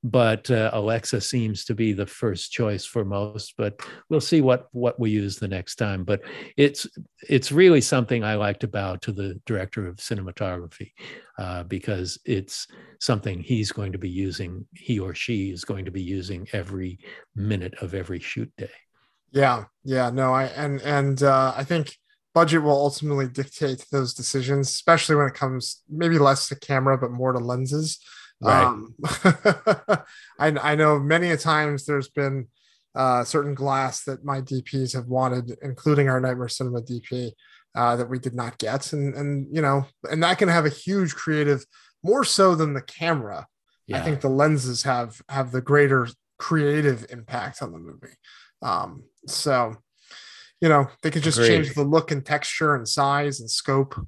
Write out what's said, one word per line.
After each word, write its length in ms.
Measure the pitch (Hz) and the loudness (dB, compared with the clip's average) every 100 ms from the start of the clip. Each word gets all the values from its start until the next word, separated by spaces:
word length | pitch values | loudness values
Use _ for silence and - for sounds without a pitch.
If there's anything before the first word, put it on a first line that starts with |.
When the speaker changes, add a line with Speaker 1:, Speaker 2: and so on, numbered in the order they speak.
Speaker 1:
but, 480 | 127 123 113 110 - | 0 2 4 2 0
uh, 180 | 117 110 | 2 2
Alexa 480 | 113 104 113 - 113 | 0 0 -2 -2 -4
seems 420 | - 123 113 98 | -2 -2 -2 -4
to 100 | - | -6
be 200 | 110 113 | -2 0
the 100 | 98 | 0
first 480 | 98 - 117 87 - | -4 -4 -4 -4 -8
choice 320 | - 113 101 | -4 -2 -2
for 180 | - 120 98 | -6 -4 -4
most, 480 | 101 104 104 - - | -4 -4 -8 -14 -6
but 240 | 107 - - - _ | -6 -6 -16 -18 _
we'll 100 | 156 | -2
see 220 | - 165 | 2 4
what, 260 | 131 123 - | 4 2 0
what 280 | 120 120 - | -2 -2 0
we 80 | 110 | 0
use 300 | 107 101 95 | 0 -2 -6
the 100 | 104 | -6
next 280 | 95 90 - | -6 -8 -4
time. 280 | 107 95 | -4 -2
But 160 | 90 101 - - - - | -2 -4 -4 -16 -12 2
it's, 280 | 143 143 - - - _ - | 2 2 -12 -12 -20 _ 0
it's 240 | 139 - | 0 2
really 300 | 143 185 156 | 6 8 8
something 420 | - 135 117 120 | 6 0 0 -2
I 120 | 107 | 0
like 240 | 107 104 101 | 0 0 -2
to 80 | 110 | -4
bow 280 | 104 98 92 | -4 -4 -6
to 160 | - | -6
the 280 | 98 98 92 - | -6 -6 -8 -6
director 400 | 107 95 - 92 | -6 -6 -8 -10
of 100 | 92 | -10
cinematography, 960 | - 107 95 - 98 90 85 - 104 _ - - - - | -8 -8 -8 -6 -6 -6 -10 -16 -18 _ -20 -20 -20 -12
uh, 240 | 92 90 | -10 -8
because 560 | 87 95 - 98 92 - - | -8 -8 -6 -6 -6 -10 -4
it's 400 | 107 95 - - - - _ | -4 -4 -12 -14 -18 -20 _
something 400 | - 113 107 90 | -4 -2 -4 -10
he's 320 | 85 120 104 | -4 -2 -2
going 200 | - 101 | -6 -8
to 60 | 92 | -8
be 120 | 98 | -8
using, 560 | 90 95 85 90 92 - | -6 -6 -6 -10 -10 -16
he 240 | - - 113 | -18 -6 -4
or 160 | 92 | -4
she 360 | 82 - 113 98 | -8 -6 -4 -4
is 140 | 90 | -8
going 220 | - 98 92 | -10 -8 -8
to 40 | |
be 120 | 92 | -8
using 440 | 90 95 90 90 104 | -6 -6 -6 -10 -8
every 460 | 107 87 98 92 90 - - _ | -8 -8 -8 -8 -10 -18 -20 _
minute 380 | - 101 104 90 - | -6 -2 -2 -6 -10
of 140 | 95 | -8
every 260 | 95 90 87 | -8 -8 -8
shoot 320 | - - 110 - | -8 -8 -10 -10
day. 100 | - - _ _ _ _ _ | -14 -14 _ _ _ _ _
Speaker 2:
Yeah, 340 | 135 139 120 101 _ | 2 2 2 -6 _
yeah, 260 | 135 131 123 | -4 0 0
no, 240 | 127 131 | 0 2
I, 100 | 131 131 | 2 0
and, 340 | - 147 139 | -4 -6 -4
and, 400 | 139 143 139 135 | -2 0 0 4
uh, 320 | 139 135 131 110 | 4 6 4 -2
I 80 | |
think 320 | 139 170 147 - _ _ _ | -2 -2 -2 -10 _ _ _
budget 300 | 165 165 165 | 4 6 4
will 80 | 147 | 4
ultimately 560 | 139 143 135 151 143 131 | 4 2 0 -2 -2 -2
dictate 580 | 127 135 - 143 131 - | -4 -8 -4 -4 -4 -4
those 200 | 143 127 | -2 -2
decisions, 560 | - 123 139 127 139 135 | -4 -4 -4 0 0 0
especially 460 | - - 165 - | -2 4 4 6
when 140 | 151 139 | 2 2
it 60 | |
comes 480 | - 139 131 - - _ | 0 -4 -4 -8 -12 _
maybe 300 | 151 170 165 | -2 2 6
less 300 | 139 139 - | 6 4 -2
to 80 | 135 | -8
camera, 420 | - 135 135 131 | -2 0 2 2
but 140 | 127 | 0
more 200 | 123 131 | -2 -2
to 60 | 127 | 0
lenses. 640 | 120 127 131 147 156 - - - - _ | -2 -4 -2 -4 -4 -8 -14 -20 -20 _
Speaker 1:
Right. 240 | - 127 | 2 4
Speaker 2:
Um, 280 | 127 110 113 - | 4 2 -8 -10
<laughs> 60 | |
I, 1000 | 156 - 190 - 208 - - 190 - 190 - - - - | -8 2 4 6 4 2 2 0 2 -2 -2 -20 -20 0
I 360 | 156 147 147 | 0 2 0
know 240 | 151 156 147 | 4 4 4
many 320 | 143 165 175 | 2 2 2
a 60 | 156 | 0
times 480 | 165 151 151 143 139 | 2 0 0 -4 -2
there's 220 | 147 131 | -4 -2
been, 400 | - 139 135 123 _ _ _ _ | -4 -4 -4 -10 _ _ _ _
uh, 300 | - 131 123 | -2 2 2
certain 300 | 120 160 143 | 2 -2 -2
glass 500 | 135 139 135 131 - | -2 -2 0 -2 -4
that 200 | - 131 | -10 -10
my 160 | 143 135 | -6 -6
D 220 | 131 135 | -4 -6
Ps 300 | 123 139 127 | -4 -4 -2
have 140 | 131 120 | -4 -2
wanted, 500 | 127 127 123 120 - | 0 0 0 -6 -10
including 460 | 143 127 156 143 135 | -10 -4 2 4 4
our 120 | 127 | 2
Nightmare 280 | 127 123 123 | 0 -2 -6
Cinema 320 | - 127 120 | -6 -4 -6
D 180 | 117 120 - | -6 -10 -6
P, 240 | 127 120 - _ - _ | -8 -8 -12 _ -20 _
uh, 220 | - 120 120 | 0 0 0
that 120 | 120 | -2
we 100 | 127 | -4
did 160 | 127 | -6
not 240 | 120 - - | -6 -8 -6
get. 340 | 107 135 - | -4 -4 -4
And, 220 | 151 139 | -4 -4
and, 320 | 139 143 143 139 | -4 -4 -4 -4
you 60 | 151 | -2
know, 240 | 147 139 135 _ - | 2 2 -2 _ -6
and 120 | 160 | 0
that 160 | 170 180 | 2 4
can 100 | 196 | 4
have 160 | 170 | 4
a 40 | 151 | 2
huge 440 | 143 - 196 180 | -2 -2 0 0
creative, 500 | - - 151 147 139 - _ _ _ | -4 -2 0 2 0 -2 _ _ _
more 200 | 170 247 | 0 2
so 300 | 254 - 190 | 2 6 6
than 200 | 170 156 | 6 0
the 80 | 139 | -2
camera. 580 | - - 165 156 107 85 | -8 -6 -2 0 -2 -10
I 580 | - _ _ _ - - | -14 _ _ _ -8 -4
Speaker 1:
Yeah. 60 | |
Speaker 2:
think 160 | 160 143 | -2 -2
the 80 | 139 | 0
lenses 560 | 135 151 151 127 120 | 4 4 4 0 -4
have, 360 | 135 123 120 107 - | -2 -2 -4 -10 -8
have 220 | 135 127 | -6 -2
the 100 | 127 | -4
greater 480 | 127 143 143 135 117 - _ _ | 4 6 6 4 2 -6 _ _
creative 680 | - 160 147 147 147 123 113 | -2 0 2 2 2 0 -6
impact 520 | 123 110 120 104 131 | -18 -10 -8 -8 -10
on 100 | 120 | -12
the 60 | 82 | -12
movie. 380 | 85 - - _ - - _ _ | -18 -20 -20 _ -20 -20 _ _
Um, 420 | - 90 - - - _ - | -4 -4 -4 -12 -20 _ -10
so, 500 | - 147 127 117 110 _ _ _ - - - - _ | -4 0 2 0 -4 _ _ _ -20 -20 -20 -20 _
you 80 | 170 | 6
know, 200 | 147 139 - | 6 4 -2
they 80 | 160 | -2
could 120 | 160 | 0
just 160 | 151 117 | 0 4
Speaker 1:
Agreed. 100 | 117 | 6
Speaker 2:
change 260 | 107 139 | 6 4
the 80 | 143 | 0
look 260 | 143 160 160 | 4 4 2
and 120 | 143 | -6
texture 500 | 135 147 - - 156 | -2 -2 -2 -2 0
and 140 | 143 113 | 0 0
size 520 | - 139 143 147 135 | 0 2 2 0 -4
and 100 | 113 | -6
scope. 440 | - - 135 139 - | -6 0 2 2 -4